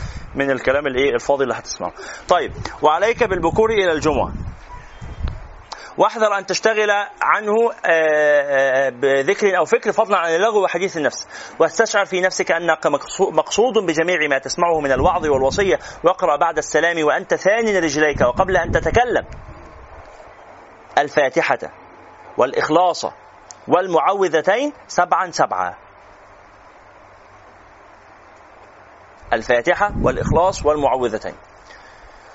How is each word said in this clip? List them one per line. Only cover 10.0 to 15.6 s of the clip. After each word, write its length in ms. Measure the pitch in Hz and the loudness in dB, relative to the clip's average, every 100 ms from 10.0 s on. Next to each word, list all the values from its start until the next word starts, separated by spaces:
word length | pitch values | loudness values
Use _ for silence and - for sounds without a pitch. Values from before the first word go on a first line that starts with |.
| 208 196 | 2 0
عن 180 | 165 165 | 2 2
اللغو 280 | 220 214 | 2 2
وحديث 340 | 185 175 190 170 | 0 0 -4 -2
النفس، 300 | 131 - - - - - | -2 -4 -12 -16 -18 0
واستشعر 460 | 165 - 220 208 190 | 0 2 2 2 0
في 160 | 185 | 0
نفسك 300 | 185 190 180 | -2 0 -2
أنك 360 | 165 175 156 160 | 0 0 0 0
مقصو-، 440 | 143 - - 190 | -2 -4 -2 0
مقصود 420 | 160 - - 247 | 0 0 0 2
بجميع 440 | 214 180 160 170 175 147 | 2 0 0 0 0 0
ما 80 | 135 | -2
تسمعه 420 | 131 - 175 160 | -2 -2 0 0
من 120 | 143 | 0
الوعظ 360 | 131 165 175 156 | 2 2 0 0
والوصية، 520 | 135 139 185 | 2 2 0